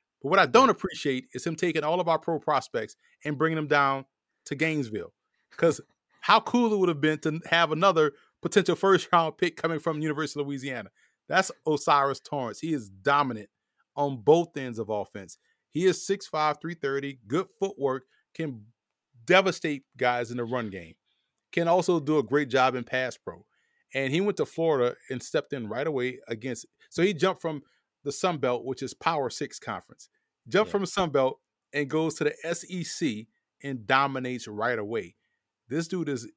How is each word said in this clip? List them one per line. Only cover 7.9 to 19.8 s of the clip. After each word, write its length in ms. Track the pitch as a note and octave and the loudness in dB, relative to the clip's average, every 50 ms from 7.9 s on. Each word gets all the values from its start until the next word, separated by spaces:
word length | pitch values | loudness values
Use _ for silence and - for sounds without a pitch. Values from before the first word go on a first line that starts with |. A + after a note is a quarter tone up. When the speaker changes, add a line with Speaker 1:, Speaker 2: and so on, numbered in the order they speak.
| F3+ E3 D#3 D3 - - _ _ _ _ | 4 4 4 2 0 -4 _ _ _ _
Speaker 1:
potential 340 | - E3+ - G#3 F3+ - E3+ | -8 0 2 2 4 4 2
first 340 | - - F#3+ F#3+ E3 - - | 2 4 4 4 4 4 4
round 260 | - E3+ E3 D#3 D3+ - | 4 4 4 2 0 -2
pick 200 | F#3+ F3 - - | -2 -2 -2 -2
coming 220 | - E3 E3 D3+ | -4 -4 -4 -2
from 220 | - E3+ D#3 D3+ | -4 -4 -4 -2
University 380 | D#3 D#3 D3 D3 D#3 D3 - D3 | -2 -4 -2 -2 -4 -6 -6 -6
of 80 | C#3+ C#3 | -6 -6
Louisiana. 420 | C#3+ C3+ B2+ C#3 C3 A#2 G2+ F#2+ - _ _ _ _ _ _ - | -6 -6 -8 -8 -8 -8 -10 -12 -16 _ _ _ _ _ _ 0
That's 240 | D3 F#3 F#3+ - - - _ D#3+ | 0 0 0 0 -4 -6 _ -2
O'Cyrus 520 | D3+ C#3+ - - D3+ C#3+ C#3 C#3 C3+ - | -2 0 2 4 4 4 4 2 0 -4
Torrence. 400 | - - D3+ C#3+ B2+ A2+ G#2 - | -8 -8 -6 -6 -4 -6 -6 -8
He 140 | - E3 D#3+ | -6 -4 -4
is 160 | C3+ A2 G2 | -4 -6 -10
dominant 600 | F#2+ F#2+ F#2+ C#3 C#3 C#3+ C#3+ C3 A#2+ G#2+ G2+ - _ _ _ _ _ _ _ _ _ | -16 -4 0 2 4 4 2 0 -2 -6 -10 -14 _ _ _ _ _ _ _ _ _
on 220 | C#3+ C#3+ C#3+ C3+ A#2+ | -4 -2 -2 -2 0
both 340 | G2+ C#3+ D#3 E3+ E3+ E3 - D3 | 4 6 6 6 4 2 -4 -8
ends 220 | C3+ B2+ A2+ A2 | -8 -6 -6 -8
of 100 | A2 G2+ | -6 -4
offense. 480 | G#2+ G#2 F#2+ - - G#2 F#2+ F2+ - - _ _ _ _ _ _ | -4 -4 -4 -6 -10 -14 -14 -16 -18 -20 _ _ _ _ _ _
He 140 | - D3 F3+ | -4 2 2
is 200 | F#3 F3+ F#3 - | 2 2 2 0
six 200 | - G3 G3+ - | -4 -4 -4 -4
five, 340 | - - D#3 D3+ D3+ D3 - | -6 -4 0 0 0 0 -2
three 140 | - E3 F3 | -6 -10 -8
thirty, 440 | - - C3+ C#3 C#3 C#3 C#3 C#3 B2+ A2+ G2+ | -6 -4 -4 -2 -4 -4 -6 -10 -12 _ -4
good 200 | B2+ F3 F#3 - _ _ | -2 -2 -2 -4 _ _
footwork, 460 | G3 F#3+ G3 - C#3 C3+ C3 C3+ - _ _ _ _ _ - | -6 -6 -4 -2 -2 -2 -2 -4 -6 _ _ _ _ _ -10
can 340 | - D#3+ D3 B2+ A2 G#2 A2+ _ _ _ _ _ _ _ _ _ A#2+ A2+ | -8 -8 -8 -8 -10 -16 -20 _ _ _ _ _ _ _ _ _ _ 0
devastate 580 | - F3+ F#3+ F#3+ F#3+ D#3 - - D#3+ D3 C3+ | 4 6 6 6 4 0 -2 -4 -4 -4 -6